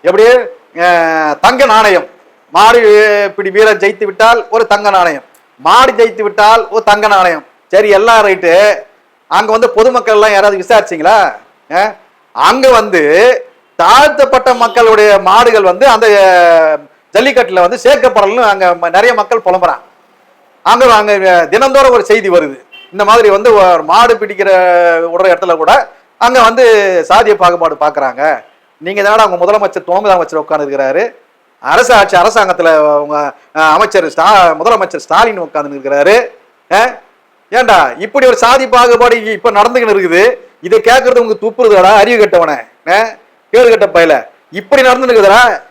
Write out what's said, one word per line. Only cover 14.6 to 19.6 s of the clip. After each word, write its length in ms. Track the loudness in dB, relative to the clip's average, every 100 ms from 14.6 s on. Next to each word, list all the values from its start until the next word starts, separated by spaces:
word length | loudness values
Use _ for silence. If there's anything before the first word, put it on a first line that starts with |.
| -2 0 2 4 2 2
மாடுகள் 500 | 2 2 2 2 0
வந்து 160 | 2 0
அந்த, 180 | 2 2 2
அஹ், 580 | 4 4 4 2 0 -2 -8 _ _
ஜல்லிக்கட்டுல 520 | -2 0 -2 -2 0 0
வந்து 140 | 0 0
சேர்க்கப்படலன்னு 600 | 2 2 0 -2 0 -2
அங்க 160 | 0 -2
ம-, 180 | -2 -2
நிறைய 220 | 0 0
மக்கள் 320 | -2 -4 -4 -2
புலம்புறாங்க. 360 | -2